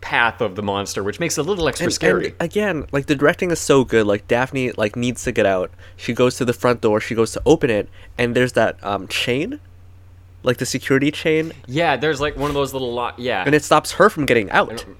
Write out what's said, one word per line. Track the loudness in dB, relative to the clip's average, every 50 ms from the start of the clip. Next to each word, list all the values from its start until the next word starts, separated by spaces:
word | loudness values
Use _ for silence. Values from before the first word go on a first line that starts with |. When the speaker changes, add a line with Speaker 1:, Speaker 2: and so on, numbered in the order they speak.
Speaker 1:
path | -10 0 2 4 4 2 2 0
of | -4 -4 -4
the | -4 -4
monster, | -2 -2 -2 -2 -4 -4 -4 -4
which | -4 -4 -4
makes | -4 -4 -2 -4
it |
a | -2
little | -4 -2 -2 -2 -2
extra | -2 0 -2
Speaker 2:
and, | -2 -2
Speaker 1:
scary. | 0 2 2 2 2 0 -4
Speaker 2:
and | -4 -4
again, | -6 -2 -2 -2 -2 0 -2 -4 -6 -4 -4
like, | -4 0 0
the | 0
directing | 2 4 2 2 2 0 -2
is | -2 -4
so | 2 4 4 4 4
good. | 4 2 2 4
Like, | 4 0 0 0 0
Daphne, | 0 0 0 0 -2 -4 -4 -4 -2
like, | -2 -2 -2 -2
needs | -2 -2 -2 -4 -4 -4
to | -4 0
get | 2 2
out. | 2 2 0 -2 -4 -8 -16 -20 -20 -20 -12
She | -8 -8 0
goes | 2 2 2 2 0
to | -2
the | -2 -2
front | 0 2 0 0 2
door. | 2 2 2 2
She | 0 -2 0
goes | 0 0 0 -2
to | -4 4
open | 4 4 4 4 0
it, | 0 0 -2 -4 -10 -20 -20 -18 -6 -4
and | -2 0 2
there's | 0 0 2 2
that, | 2 0 0 0 -4 -6
um, | -6 -4 -4 -6 -6
chain | -6 -4 -2 -2 -2 -2 -2 -4 -8 -12 -14 -20 -20 -20 -20 -20 -20 -20 -20 -20 -20 -20 -20 -20 -20 -6 -2
like, | -2 -2 0
the | -2
security | -4 -4 -6 0 2 2 2 2 0
chain. | -2 -2 -2 0 0 0 0 -2 -8 -14 -14 -6
Speaker 1:
Yeah, | -4 -2 0 2 0 0
there's, | 0 -2 0 0
like, | -2 -4 -2 -2
one | -4 -2
of | 0
those | 0 -2 -2 -2
little | -6 -4 -4 -4
lo-, | -4 -4 -6 -6 -6
yeah. | -4 -2 -2 0 0
Speaker 2:
And | 2 2
it | 2 4
stops | 4 2 2 2 0 2
her | 4 4 4
from | 4 2 0
getting | 2 2 2 2 2
out, | 0 0 0 0
Speaker 1:
I | -4
don't | -12 -14 -16 -20 -20